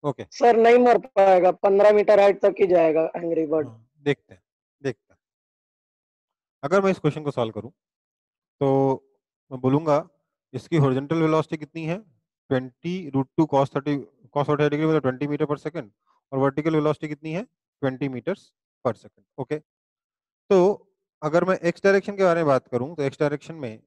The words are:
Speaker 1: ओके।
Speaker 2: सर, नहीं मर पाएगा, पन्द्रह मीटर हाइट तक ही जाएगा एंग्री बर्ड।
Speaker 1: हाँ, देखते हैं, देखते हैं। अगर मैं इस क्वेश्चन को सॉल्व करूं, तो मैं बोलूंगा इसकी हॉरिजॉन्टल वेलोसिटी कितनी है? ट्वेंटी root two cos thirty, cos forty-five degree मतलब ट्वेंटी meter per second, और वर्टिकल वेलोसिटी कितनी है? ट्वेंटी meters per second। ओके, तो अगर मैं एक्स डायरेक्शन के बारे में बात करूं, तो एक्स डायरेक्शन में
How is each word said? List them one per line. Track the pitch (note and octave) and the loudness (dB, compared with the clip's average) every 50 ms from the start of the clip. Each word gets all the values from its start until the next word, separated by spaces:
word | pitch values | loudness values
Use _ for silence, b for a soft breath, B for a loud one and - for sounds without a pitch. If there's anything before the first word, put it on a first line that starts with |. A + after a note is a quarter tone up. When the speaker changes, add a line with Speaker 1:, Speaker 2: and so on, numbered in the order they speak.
| - | -6
Speaker 1:
ओके। | D3 C3+ - A2+ _ | -6 -8 -8 -14 _
Speaker 2:
सर, | - - G3+ A#3+ A#3 | -6 2 2 4 4
नहीं | A3+ A3+ A#3 A#3+ | 6 6 6 6
मर | B3 B3 A#3+ A#3 G3 F3 | 6 6 4 2 2 0
पाएगा, | - _ G3+ G3 G3 F#3+ F3+ F3 F3+ | -2 _ 2 4 4 4 4 4 2
पन्द्रह | F3 - - G3+ G3 G3 G3+ G#3 G#3+ | 0 2 0 0 2 6 6 6 6
मीटर | G#3 G3+ G#3 G#3+ G3+ | 4 4 4 4 6
हाइट | G3+ G3+ F#3+ G3 | 6 4 2 2
तक | - G3+ - - | 0 0 2 2
ही | G3+ | 0
जाएगा | F3+ F3+ F3 E3 D#3+ D#3 D#3+ D#3+ D#3+ - | 2 4 4 4 2 2 0 -2 -2 -6
एंग्री | F3+ E3+ E3 E3 D#3+ D#3+ | -8 -6 -4 -4 -4 -2
बर्ड। | D3 D#3 D#3+ D3+ | -2 -2 -4 -4
Speaker 1:
हाँ, | A#2+ A2+ A2+ A2+ _ _ | -6 -12 -20 _ _ _
देखते | D#3 C#3+ C#3+ C#3 _ _ _ G#2 | _ _ -4 -4 _ _ _ -20
हैं, | _ _ _ _ _ _ _ _ _ | _ _ _ _ _ _ _ _ _
देखते | C#3 C#3 A#2 _ _ _ F2 | -8 -8 -8 _ _ _ _
हैं। | _ _ _ _ _ _ _ _ _ _ _ _ _ _ _ _ _ _ _ _ _ _ _ _ _ _ _ _ _ - | _ _ _ _ _ _ _ _ _ _ _ _ _ _ _ _ _ _ _ _ _ _ _ _ _ _ _ _ _ -6
अगर | C#3+ F3 G3+ | 0 0 2
मैं | G3 F#3+ | 2 2
इस | F#3 - | -2 0
क्वेश्चन | - D3+ - D#3 D3+ | -2 -2 -2 -2 -8
को | D3 | -6
सॉल्व | - - A#2+ A2+ | -4 -4 -4 -4
करूं, | G#2+ G#2+ G2+ B2 _ _ _ _ _ _ _ _ _ _ _ _ _ _ _ _ _ _ | -6 -10 -14 -14 _ _ _ _ _ _ _ _ _ _ _ _ _ _ _ _ _ _
तो | C#3+ C#3 C3+ C3+ C3+ C3+ C3 B2+ _ _ _ _ _ _ _ _ _ _ | 0 0 2 2 2 0 -2 -4 _ _ _ _ _ _ _ _ _ _
मैं | C3 B2+ | -16 -4
बोलूंगा | B2+ C3 C3+ D3 E3 D#3+ C#3+ D3 E3+ _ _ _ _ _ _ _ _ _ - | 0 0 0 0 2 2 0 0 0 _ _ _ _ _ _ _ _ _ -14
इसकी | B2+ - - E3+ | -14 -8 -2 0
हॉरिजॉन्टल | D#3+ C#3 C3+ B2+ C3 C#3 C#3+ E3 E3 | 2 2 2 0 -2 -2 -4 -2 0
वेलोसिटी | D#3+ D#3+ D#3 D#3+ D3+ _ E3+ | 0 0 0 0 -2 _ -8
कितनी | D#3 D3+ C#3+ _ E3 D#3+ | -12 -12 _ _ -10 -8
है? | D#3 E3+ G#3 A3 _ _ _ _ _ _ _ _ _ | -8 -8 -10 -10 _ _ _ _ _ _ _ _ _
ट्वेंटी | C#3 B2+ C3 B2+ _ _ _ E3+ F3+ F#3+ F3+ C#3+ | -4 -4 -4 -6 _ _ _ -8 -8 -8 -10 -4
root | C3+ C3+ C3+ _ _ - | -4 -4 -4 _ _ -2
two | D#3+ D3+ - | -2 0 2
cos | C3+ C#3 C3+ | 0 0 0
thirty, | _ C#3+ C3+ D3 C#3+ | _ -6 -4 -4 -6
cos | C#3 A2+ - _ _ _ _ _ C#3+ C#3+ | -6 -8 -14 _ _ _ _ _ -4 -2
forty-five | D3 D3 C#3+ D3 D3 | -2 0 0 0 -2
degree | D3 D3 D#3 | 0 -2 -2
मतलब | D#3+ D#3+ D#3 | 0 0 0
ट्वेंटी | C3+ C3 B2+ B2+ D3 | 0 -2 -4 -4 -6
meter | C#3+ D3 C#3+ D#3 C#3+ | -6 -4 -6 -4 -6
per | D3 C3+ | -6 -8
second, | _ D#3 E3+ E3+ B2 G2+ _ _ _ _ _ _ _ _ | _ -12 _ -12 -14 -14 _ _ _ _ _ _ _ _
और | C3+ C3+ | -4 0
वर्टिकल | C3+ C#3 C3+ D3+ D3+ D#3+ D#3+ | 0 0 0 -2 -4 0 0
वेलोसिटी | D#3 D3 D3+ D3+ - - | 0 0 0 -2 -4 -6
कितनी | D3+ D3+ C#3+ D3+ D#3+ D#3 | -12 -12 _ -10 -10 -8
है? | F3 B3 | -8 -10
ट्वेंटी | _ _ _ _ _ _ _ - C3+ C3 B2 C#3+ C#3 | _ _ _ _ _ _ _ -6 -6 -4 -4 -8 -8
meters | C3 B2 A2+ D#3+ F#3+ - _ _ _ _ _ _ _ _ _ | -8 -8 -8 -8 -8 -8 _ _ _ _ _ _ _ _ _
per | B2+ A2 | -6 -6
second। | _ _ A2 _ _ G2+ _ _ - | _ _ -20 _ _ _ _ _ -14
ओके, | C3 _ D3 D3+ _ _ _ _ _ _ _ _ _ _ _ _ _ _ _ _ _ _ | -8 _ -8 -10 _ _ _ _ _ _ _ _ _ _ _ _ _ _ _ _ _ _
तो | G3+ F#3 F3+ G3 G3+ - _ _ _ _ _ _ _ _ | 2 4 4 2 0 -2 _ _ _ _ _ _ _ _
अगर | D3+ D3+ D3+ E3+ F3 | -8 0 0 0 0
मैं | F#3 F#3 - | 0 -4 -2
एक्स | E3 E3+ E3+ - - | -2 -4 -4 0 0
डायरेक्शन | G3 G3 G3+ F#3+ - G3+ | 2 2 2 0 -4 -4
के | F#3+ G3 | 0 0
बारे | F3+ E3 E3+ | 2 2 2
में | E3 | 2
बात | D3 C3+ B2+ _ | 2 0 0 _
करूं, | _ - A#2+ B2 D3 F3 | _ -6 -6 -6 -6 -8
तो | D#3 C#3+ | -6 -6
एक्स | C3+ B2+ _ | -6 -4 _
डायरेक्शन | D3+ C#3+ C#3+ C#3+ - - D#3+ | -4 -4 -4 -6 -12 -16 -14
में | D#3+ C#3 A#2 A2 A2 _ | -12 -12 -14 -14 -16 _